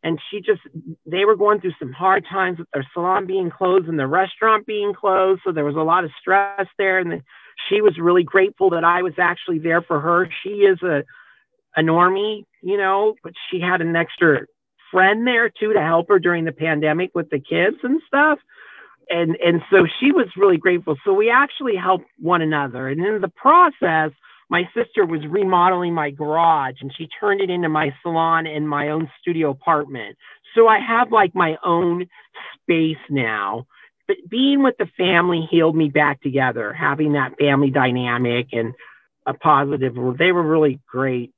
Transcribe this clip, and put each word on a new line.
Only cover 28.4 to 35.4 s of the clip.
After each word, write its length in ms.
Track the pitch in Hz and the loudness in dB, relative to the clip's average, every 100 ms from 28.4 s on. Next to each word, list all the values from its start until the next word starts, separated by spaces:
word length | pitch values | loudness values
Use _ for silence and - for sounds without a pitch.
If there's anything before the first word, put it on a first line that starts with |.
| 165 | -2
and 200 | 151 151 | -6 -4
my 220 | 147 147 | -4 -4
own 200 | 151 160 - | -4 -6 -8
studio 300 | - 165 156 | -6 -2 -2
apartment. 680 | 139 - 156 147 131 104 - - - _ - | -2 0 0 0 -10 -14 -18 -20 -20 _ 4
So 120 | 226 | 6
I 120 | 220 | 6
have, 320 | 247 233 240 | 2 0 2
like, 240 | 226 196 185 | 2 2 0
my 200 | 170 156 | -2 -2
own 440 | - 170 175 175 180 _ _ - - - | -2 0 0 -2 -6 _ _ -20 -20 -20
space 360 | - 170 160 156 - | -2 0 0 -4 -6
now. 560 | 139 117 107 98 110 131 _ - _ _ | -4 -2 -4 -4 -6 -12 _ -20 _ _
But 100 | 196 175 | -6 -4
being 360 | 226 269 277 | -2 0 2
with 120 | 269 247 | 2 0
the 80 | 190 _ | -6 _
family 500 | 180 175 175 170 | 0 2 2 0